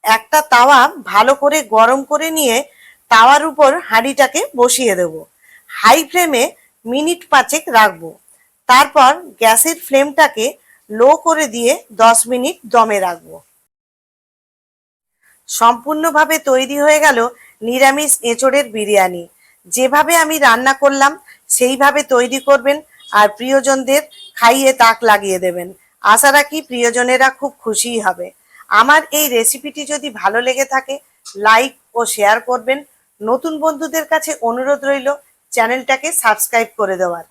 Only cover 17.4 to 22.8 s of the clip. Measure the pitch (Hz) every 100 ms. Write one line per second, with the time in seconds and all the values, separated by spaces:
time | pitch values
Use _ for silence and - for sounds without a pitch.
17.4 | _ _ 220 254 269 277 302 - 233 233
18.4 | 262 277 247 214 202 202 185 175 170 _
19.4 | _ _ 185 226 254 285 302 339 311 311
20.4 | 269 233 262 277 277 277 269 320 _ _
21.4 | _ - 247 262 277 285 285 254 247 269
22.4 | 269 277 262 294